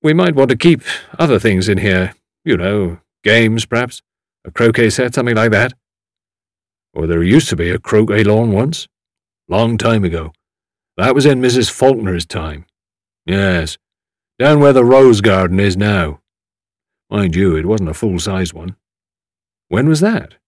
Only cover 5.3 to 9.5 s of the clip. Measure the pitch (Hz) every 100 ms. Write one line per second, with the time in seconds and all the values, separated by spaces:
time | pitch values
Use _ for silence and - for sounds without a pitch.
5.3 | 110 113 104 123 - _ _ _ _ _
6.3 | _ _ _ _ _ _ - 82 85 87
7.3 | 139 - 85 85 87 - 107 110 104 101
8.3 | 107 117 101 135 165 - _ _ _ _
9.3 | _ _